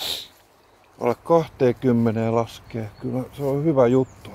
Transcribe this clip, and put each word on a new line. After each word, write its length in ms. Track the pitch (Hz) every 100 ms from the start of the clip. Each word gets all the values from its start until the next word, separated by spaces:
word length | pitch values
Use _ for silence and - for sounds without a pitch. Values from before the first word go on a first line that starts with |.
| - - - _ _ _ _ _ _ -
Alle 140 | 120
kahteenkymmeneen 1200 | 117 - 170 151 - 127 117 131 117 117 110 113
laskee. 560 | 117 110 - - 117 107 -
Kyllä 220 | 127 123 123
se 100 | -
on 220 | 143 139
hyvä 220 | 156 139 120
juttu, 440 | 131 131 - -